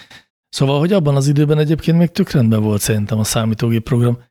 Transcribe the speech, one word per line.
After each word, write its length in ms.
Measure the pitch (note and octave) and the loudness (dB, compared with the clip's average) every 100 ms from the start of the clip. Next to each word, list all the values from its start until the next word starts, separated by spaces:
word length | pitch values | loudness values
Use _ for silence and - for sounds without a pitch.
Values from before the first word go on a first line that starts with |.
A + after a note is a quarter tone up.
| - - _ _ _ | -20 -20 _ _ _
Szóval, 300 | - C3+ C#3+ | -4 0 0
hogy 140 | E3+ | 0
abban 220 | G3+ D3 C#3 | 0 2 0
az 120 | C#3 | 2
időben 320 | D3 D3 D3+ | 2 2 2
egyébként 380 | D3+ D#3+ - E3 | 0 -2 0 2
még 120 | E3+ | 2
tök 220 | - F3+ | 0 -2
rendben 300 | D3 A2+ A2 | 2 2 2
volt 200 | G#2+ G#2 | 0 -2
szerintem 380 | - G#2+ G#2 A2 | -2 -4 -2 -2
a 40 | |
számítógép 600 | G#2+ A#2 A2+ A2 A#2 A2+ | -2 -2 -2 -2 -2 -2
program, 340 | - A#2+ A#2+ A#2+ - | 0 0 0 -2 -8